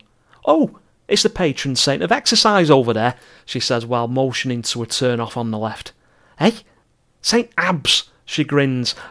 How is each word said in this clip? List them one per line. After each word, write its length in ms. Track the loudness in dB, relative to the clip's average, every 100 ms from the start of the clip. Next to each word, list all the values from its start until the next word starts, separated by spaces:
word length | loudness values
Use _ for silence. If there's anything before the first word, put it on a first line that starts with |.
| _ _ _ -8 2
"Oh, 340 | 2 2 -2 _ _ -2
it's 160 | 0
the 60 | 0
patron 460 | 0 -2 -2 -4 0
saint 280 | 0 0
of 80 | 0
exercise 580 | 0 2 2 4 4 6
over 240 | 6 6
there," 220 | 2 0 -2 -16 -20 -10
she 140 | -6
says 260 | -2 -2 -2
while 220 | -2 -2
motioning 540 | 0 0 -2 -4 -4
to 220 | -4 -6
a 20 | -4
turn 340 | -2 0 0
off 180 | -4 -4
on 140 | -4
the 60 | -4
left. 340 | -4 -6 -16 -20 _ _ _ -6
"Eh? 120 | -6 -6 _ _ _ _ _ _
Saint 280 | -2 -2 -2 -4
Abs," 520 | -4 -2 0 -2 -2 _ -10
she 180 | -4
grins. 500 | 0 2 2 0 -4 -8 -8